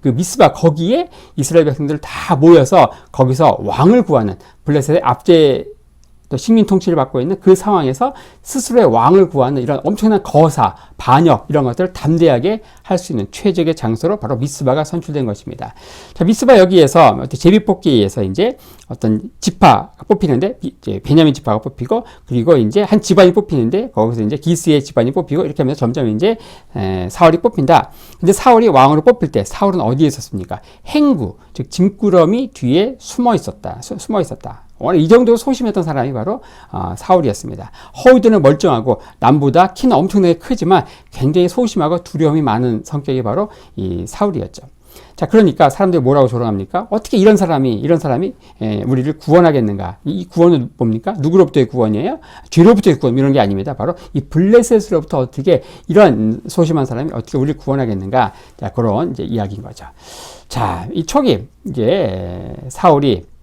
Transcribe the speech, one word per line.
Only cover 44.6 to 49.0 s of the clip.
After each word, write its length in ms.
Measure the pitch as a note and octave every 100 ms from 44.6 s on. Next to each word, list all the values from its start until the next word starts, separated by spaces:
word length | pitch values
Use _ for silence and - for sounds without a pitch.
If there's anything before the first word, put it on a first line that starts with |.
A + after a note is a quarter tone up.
| - _ _ - - -
자, 100 | E3+
그러니까 420 | A3 F#3+ - C#3+
사람들이 340 | - F#3+ E3+
뭐라고 260 | B2+ C#3+ B2+
조롱합니까? 580 | A#2+ A#2 G2 F#2+ F3+ A3+
"어떻게 300 | G#3+ - G#3+
이런 180 | G#3 G3+
사람이, 380 | F3 C#3+ C3
이런 240 | G#2+ C#3 E3
사람이, 360 | D3 C3 F#3+ - _ -
에, 200 | A2 G#2
우리를 340 | A2+ C3